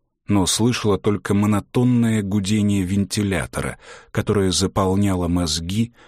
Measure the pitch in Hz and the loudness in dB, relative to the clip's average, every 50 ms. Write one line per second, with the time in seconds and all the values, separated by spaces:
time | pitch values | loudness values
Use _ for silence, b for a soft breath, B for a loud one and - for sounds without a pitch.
0 | _ _ _ _ _ - 101 101 90 85 - - 110 123 117 - - 107 98 92 | _ _ _ _ _ 0 0 2 2 2 0 0 0 0 0 0 0 0 0 0
1 | - 107 104 95 - - 104 101 104 104 107 101 - _ - 127 123 123 123 120 | 0 0 -2 0 -2 0 0 2 2 2 0 0 -2 _ 0 0 2 4 4 2
2 | 117 113 110 110 101 95 98 104 95 95 107 107 101 104 101 98 92 90 101 101 | 2 2 0 0 0 0 -2 -2 0 0 0 2 2 2 2 0 0 0 0 0
3 | 98 - - 107 104 98 95 82 62 - - - 67 - - B B B B B | 0 0 -2 -2 -2 -2 -2 -4 -4 -6 -6 -6 -6 -6 -8 B B B B B
4 | B B - 110 101 - 104 104 95 92 90 - 98 87 - 107 98 92 92 98 | B B -6 -4 -2 0 0 2 2 2 0 0 0 0 0 0 0 2 2 2
5 | 101 98 95 90 90 85 87 90 87 82 - 82 82 87 95 110 117 113 b b | 2 0 0 0 0 0 0 0 0 -2 -4 -4 -6 -4 -2 -2 -2 -4 b b
6 | b | b